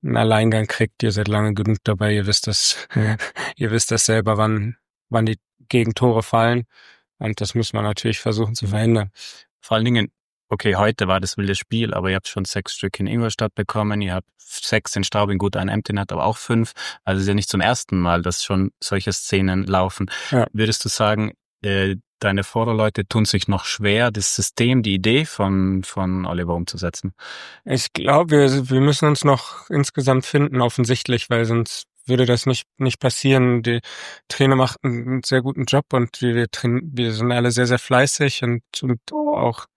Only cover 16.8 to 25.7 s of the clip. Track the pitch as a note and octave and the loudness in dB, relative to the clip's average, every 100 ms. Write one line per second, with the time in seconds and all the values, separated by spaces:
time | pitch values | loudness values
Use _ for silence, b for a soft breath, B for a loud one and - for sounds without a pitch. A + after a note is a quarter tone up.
16.8 | B B - F#2+ F#2+ G2+ G2 G2+ F#2 B2+ | B B -4 0 2 0 0 0 2 0
17.8 | - F#2 F2 E2+ F2 F2 - F#2+ F#2+ _ | -2 0 2 0 0 -4 -2 0 0 _
18.8 | - G2 G2 F#2+ - G2 F#2+ F#2 F#2+ F#2+ | -4 -4 -2 -6 0 2 2 0 0 0
19.8 | F#2 - G2 B B C3 A2+ G#2+ A2 A2 | 0 -2 -8 B B 0 0 0 0 0
20.8 | A2 - G#2+ G#2+ G#2+ - _ _ G#2 G2 | -4 0 2 2 -2 -6 _ _ -4 0
21.8 | G2 F#2+ _ _ G#2 G2 G2 A#2 A2+ A2 | 0 -4 _ _ -2 0 -2 -2 0 2
22.8 | A2 A2 G2 A2+ G#2 G2 - F#2+ - - | 0 0 -2 0 2 0 0 -2 -4 -2
23.8 | G2+ G#2+ A#2+ G#2+ G2 - F#2+ - A#2+ C3 | 0 2 2 0 -4 -2 -4 0 2 2
24.8 | G#2+ G2 G#2 B2+ D#3 - G2 F#2+ F#2+ | 2 2 4 2 2 -2 0 2 2